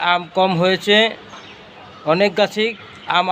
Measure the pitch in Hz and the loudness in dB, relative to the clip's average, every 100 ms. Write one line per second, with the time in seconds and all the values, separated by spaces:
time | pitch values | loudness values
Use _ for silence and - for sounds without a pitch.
0 | 175 175 170 - 190 170 185 185 208 208 | 0 -2 -2 0 0 2 0 0 2 4
1 | 220 - - - - - - - - - | 2 -2 -16 -20 -20 -20 -20 -20 -20 -8
2 | 151 165 202 170 202 - 220 214 - - | -2 2 2 2 -2 0 -4 -6 -14 -14
3 | - 165 185 | -4 0 0